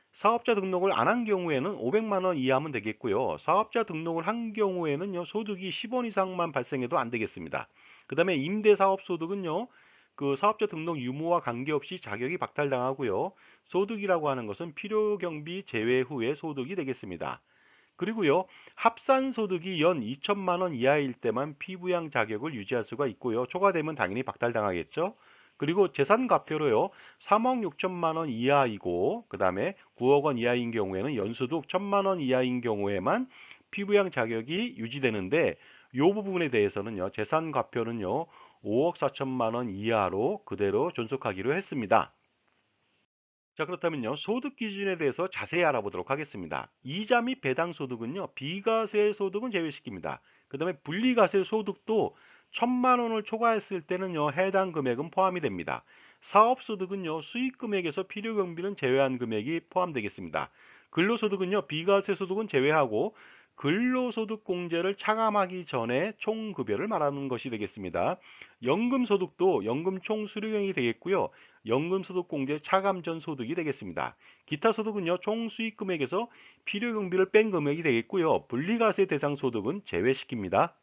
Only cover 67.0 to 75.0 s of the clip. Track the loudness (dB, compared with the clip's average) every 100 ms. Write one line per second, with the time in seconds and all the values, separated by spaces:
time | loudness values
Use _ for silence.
67 | 0 0 -4 -4 -4 -4 -6 -6 -4 0
68 | 0 -2 -8 -20 -20 _ 0 2 2 0
69 | 2 2 0 2 4 4 2 0 -2 -4
70 | -4 -4 -4 -6 -4 -2 -2 0 0 0
71 | -2 0 0 -6 -20 _ 0 0 2 -2
72 | -2 -4 -4 -4 -2 -4 0 2 2 -2
73 | -4 -6 -6 -6 -4 -4 -4 -4 -6 -4
74 | -6 -6 -20 -20 _ 0 0 2 -2 -4